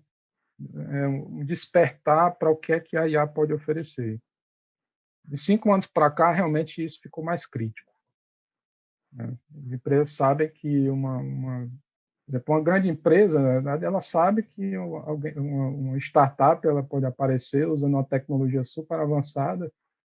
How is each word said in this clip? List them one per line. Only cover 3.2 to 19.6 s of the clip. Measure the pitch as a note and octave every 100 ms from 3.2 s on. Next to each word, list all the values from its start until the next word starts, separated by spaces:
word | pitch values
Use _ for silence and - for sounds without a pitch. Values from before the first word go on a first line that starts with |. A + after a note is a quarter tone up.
| D3+
pode | D#3 D3+
oferecer. | D3+ D3+ D#3 D#3 - A2+ A2 _ _ _ _ _ _ _ _ _ _
De | - C#3
cinco | - G#3+ G#3+
anos | G3 -
pra | E3 D3
cá, | D3+ E3+
realmente | E3 E3+ D3+ E3 -
isso | D#3+ -
ficou | D3+ -
mais | D#3+ E3+ -
crítico, | B2+ A2+ - - _ _ _ _ _ _ _ _ _ _ _ _
né? | B2+ A#2 B2 _ D3 B2+
As |
empresas | B2+ C#3 C#3 D3
sabem | - C3+ D3+ D#3
que | _ D3+ C#3+ C3+
uma, | C3+ C3+ B2+
uma, | C3+ C3+ C3 B2+ B2 C3 _ _ _ _ -
por |
exemplo, | C3 -
uma | D#3
grande | D#3 F#3+ F#3+
empresa, | D3+ E3+ E3+ G#3 D3+
na | C3+
verdade, | C3 C#3 D3+ F3
ela | F#3+
sabe | - E3 F3+ G#3+
que | A3 - G3 F#3+
o-, | F3 D#3+
alguém, | D3+ D3+ D3+ D3
uma, | C#3+ C#3 C3+
uma | C#3 C3 C3+
startup, | - D#3 C#3 - C#3 E3+ D#3+
ela | C#3+
pode | C#3 C#3 C3
aparecer | B2+ C3+ B2+ - C#3 E3
usando | D3+ C#3+
uma | C#3
tecnologia | C#3 C#3 - C#3 C3 C3+
super | B2 D#3+ D#3 D#3+
avançada | D3 D3 C#3+ C#3 C#3+ F3+